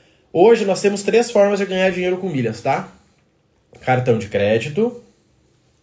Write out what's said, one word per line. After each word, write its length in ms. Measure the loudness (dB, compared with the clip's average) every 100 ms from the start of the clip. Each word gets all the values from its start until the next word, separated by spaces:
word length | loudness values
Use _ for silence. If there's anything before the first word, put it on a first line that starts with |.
| _ _ _
Hoje 360 | 4 4 4 2
nós 160 | 0
temos 200 | -2 -2
três 280 | 0 0 2
formas 280 | 2 2 0
de 60 |
ganhar 260 | -2 0 0
dinheiro 280 | 0 -4 -4
com 100 | -4
milhas, 320 | -4 -4 -4
tá? 320 | -4 -4 -6 -18 _ _ _ _ _ _ _ -8
Cartão 380 | -2 0 2 0
de 100 | -2
crédito, 760 | -2 0 0 -2 -2 -2 -4 -18 _ _ _ _ _ _ _